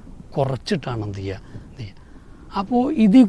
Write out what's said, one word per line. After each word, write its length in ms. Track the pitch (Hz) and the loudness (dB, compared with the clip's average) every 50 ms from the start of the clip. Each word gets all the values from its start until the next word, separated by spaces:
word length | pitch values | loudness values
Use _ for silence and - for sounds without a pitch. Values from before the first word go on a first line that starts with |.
| - - - - - - - | -20 -20 -20 -20 -16 -10 -4
കുറച്ചിട്ടാണ് 640 | 156 139 131 131 - - - 208 143 - 135 120 110 104 | -4 -4 -2 -4 -8 -6 -6 -6 -6 -6 -8 -8 -8 -8
എന്ത് 140 | 104 98 98 | -10 -10 -10
ചെയ്യുക, 200 | 95 98 92 - - - - - - | -8 -10 -10 -10 -14 -18 -18 -18 -18
എന്ത് 160 | - - - | -18 -18 -16
ചെയ്യുക. 120 | 110 98 - - - - - - - - - - - - - 196 | -16 -16 -18 -20 -20 -20 -20 -20 -20 -20 -20 -20 -16 -10 -8 -6
അപ്പോൾ 220 | 196 - 247 240 254 294 320 240 220 | -4 -2 0 0 0 0 2 2 4
ഇത് 120 | 196 202 262 | 6 8 8
ഈ 20 | 240 | 6